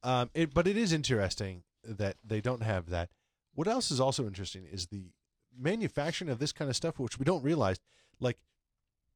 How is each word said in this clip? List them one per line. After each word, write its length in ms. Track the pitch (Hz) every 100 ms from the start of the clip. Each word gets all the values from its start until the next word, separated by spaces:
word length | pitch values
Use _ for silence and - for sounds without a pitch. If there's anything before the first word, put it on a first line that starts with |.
Um, 280 | 123 127 120
it, 200 | 156 160
but 120 | 143 175
it 80 | 208
is 160 | 214
interesting 720 | 160 135 113 95 - 98 90 - _
that 340 | 110 104 98 -
they 160 | 107 107
don't 200 | 120 123
have 280 | 110 95 85
that. 200 | 87 85 _ _ _ _
What 120 | - 175
else 220 | 247 -
is 100 | 127
also 260 | 131 143 110
interesting 400 | 98 95 95 85
is 220 | 92 87
the 220 | 101 90 _ _ _ _ 127
manufacturing 720 | 139 226 190 - 151 - 170
of 80 | 117
this 140 | 151
kind 160 | - 143
of 60 | -
stuff, 220 | 165 -
which 200 | 123 -
we 60 |
don't 180 | 147 180
realize. 380 | 135 160 98 92 _ _ _ -
Like, 180 | 123 - _ _ _ _ _ _ _